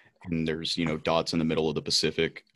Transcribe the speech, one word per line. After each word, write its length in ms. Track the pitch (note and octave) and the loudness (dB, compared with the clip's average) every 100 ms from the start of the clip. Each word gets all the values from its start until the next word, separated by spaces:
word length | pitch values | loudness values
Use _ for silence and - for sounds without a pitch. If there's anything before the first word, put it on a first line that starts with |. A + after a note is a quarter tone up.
| - _ | -20 _
And 240 | F#2 E2 D#2+ | -4 -2 0
there's, 280 | D#2+ E2 - | -2 -4 -2
you 100 | E2 | -2
know, 120 | D#2 | -2
dots 360 | D#2 E2 D#2+ | 2 2 2
in 60 | E2 | 0
the 60 | D#2+ | 2
middle 240 | D#2 D#2+ | 2 0
of 60 | D2 | 0
the 60 | |
Pacific. 600 | D2+ - F#2 - D#2+ - - | 0 0 2 2 0 -2 -10